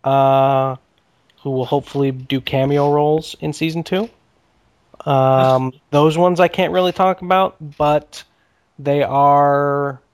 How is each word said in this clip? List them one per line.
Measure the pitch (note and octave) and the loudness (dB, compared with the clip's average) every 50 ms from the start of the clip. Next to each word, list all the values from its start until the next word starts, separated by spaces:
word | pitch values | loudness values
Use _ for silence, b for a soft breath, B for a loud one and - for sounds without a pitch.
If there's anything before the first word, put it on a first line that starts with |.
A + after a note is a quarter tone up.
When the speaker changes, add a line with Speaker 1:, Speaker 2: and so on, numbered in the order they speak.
| - | -2
Speaker 1:
uh, | C3+ C3+ C3+ C3+ C3+ C3+ C3+ C3+ C3+ C3+ C3+ C3+ C3+ C3 - _ _ _ _ _ _ _ _ _ _ _ _ | 0 2 2 2 4 4 2 2 2 0 0 -2 -2 -6 -10 _ _ _ _ _ _ _ _ _ _ _ _
who | _ C#3+ | _ -6
will | C3+ C3 B2 | -4 -4 -2
hopefully | - D3 C#3+ C3+ - - C#3 C#3 C3+ | -2 -4 -4 -4 -6 -4 -2 -2 -2
do | C3 C3 B2+ - - C3+ | -4 -6 -10 -8 -8 -6
cameo | - - - C3+ C3+ C#3 C#3+ D3 C#3+ D3 | -6 -4 -2 -2 0 0 0 0 0 0
roles | D3 D3 D3 D3+ D3+ D#3+ D#3 - - _ | 0 0 0 0 0 -2 -4 -8 -14 _
in | - D3+ D3+ | -10 -10 -6
season | - D#3 D#3+ D#3+ E3+ | -6 -6 -6 -6 -8
two. | D#3+ - F#3+ F#3 A3 A#3 _ _ _ _ _ _ _ _ _ _ _ _ _ _ _ _ - _ - | -6 -4 -4 -4 -4 -6 _ _ _ _ _ _ _ _ _ _ _ _ _ _ _ _ -20 _ -4
Um, | D3 C#3+ C3+ C3 C3 C3 C3 C3 C3 C3 C3 C3 C3 | -2 0 2 2 2 2 2 2 2 2 0 -2 -4
Speaker 2:
Nice. | B2+ _ _ _ | -8 _ _ _
Speaker 1:
those | D3 C#3+ D3 D#3+ D3+ E3 | 0 2 2 2 2 2
ones | F3 F3+ F3+ E3+ | 2 2 4 2
I | F#3 E3+ | 0 0
can't | - - F#3 - | 2 -2 -2 0
really | F3 F#3 F3+ F3+ | 0 0 0 0
talk | F3 - F#3+ F#3 F#3 - | 0 0 0 0 0 -4
about, | F#3 F3+ F#3 F#3 F#3+ - - _ D#3+ C#3+ C#3+ - | -2 -2 0 0 0 -2 -4 _ -18 -18 -6 -2
but | D3+ D3 D3+ D3+ D3 _ - - - _ _ _ _ _ _ _ _ _ _ - | 0 0 0 0 -2 _ -20 -20 -20 _ _ _ _ _ _ _ _ _ _ -8
they | C#3 C#3+ C#3+ C#3+ C#3 | -4 -2 0 0 0
are | - C3 C#3 C#3+ C#3+ C#3+ C#3+ C#3+ C#3+ C#3+ C#3+ C#3+ C#3+ C#3 C#3+ C#3+ C#3 C3+ C3 _ _ | 0 2 2 4 4 4 4 4 4 2 0 0 -2 -2 -2 -4 -6 -8 -12 _ _